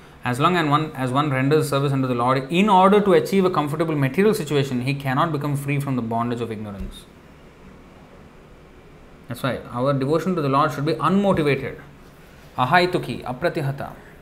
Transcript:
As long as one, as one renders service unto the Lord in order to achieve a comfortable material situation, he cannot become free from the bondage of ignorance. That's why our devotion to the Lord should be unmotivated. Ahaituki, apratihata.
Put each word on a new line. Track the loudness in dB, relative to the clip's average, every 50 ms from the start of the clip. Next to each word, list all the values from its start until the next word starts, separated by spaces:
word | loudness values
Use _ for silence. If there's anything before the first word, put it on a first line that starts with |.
| -20 -20 -18 -8 -4
As | -4 0 2
long | 2 2 2
as | 2 2 2
one, | 2 2 0 -4 -6
as | -6 -4 0
one | 0 0 0 2
renders | 0 0 2 4 2 2 2 2
service | 0 0 0 0
unto | 0 0 0
the | 0 0
Lord | 0 2 2 2 0 -2 0
in | 0 2 4 4
order | 6 6 6 6 6 4
to | 4 4 4
achieve | 4 4 2 2 2 2
a | 2
comfortable | 0 0 -2 -2 -2 -2 -2 -2 0
material | 0 0 0 2 2 2 2 2
situation, | 0 -2 -2 0 0 0 0 -2 -4
he | -2 -2 -4
cannot | -4 -4 -2 0 0 0 0
become | -2 -4 -2 -4 -4
free | -4 -2 -2 -2 -2
from | -2 -2 -2
the | -2
bondage | -2 -2 -2 -2 -2 -2 -4 -4
of | -4 -6
ignorance. | -6 -8 -10 -10 -10 -10 -10 -10 -12 -14 -20 -20 -20 -20 -20 -20 -20 -20 -20 -20 -20 -20 -20 -20 -20 -20 -20 -20 -20 -20 -20 -20 -20 -20 -20 -20 -20 -20 -20 -20 -20 -20 -20 -20 -20 -20 -20 -20 -20 -20 -20 -20 -20 -20 -16
That's | -14 -10 -6 -6
why | -4 -4 -6 -8 -10
our | -6 -2 -2 0 0
devotion | 0 0 0 0 0 0 0 -2
to | 0
the | 0 0
Lord | 2 2 0 0
should | -2 -2 -2
be | -2 -2
unmotivated. | 0 0 2 2 2 2 2 2 2 2 0 0 0 -2 -8 -10 -14 -18 -20 -20 -20 -20 -20 -20 -20 -20 -20 -20 -20 -20 -8 -2
Ahaituki, | -2 0 4 4 4 4 2 0 -4 -4 -6 -8 -8 -8
apratihata. | -10 -6 -4 -4 -2 -2 -2 -4 -4 -6 -6 -10 -12 -14 -18 -20 -20 -20 -16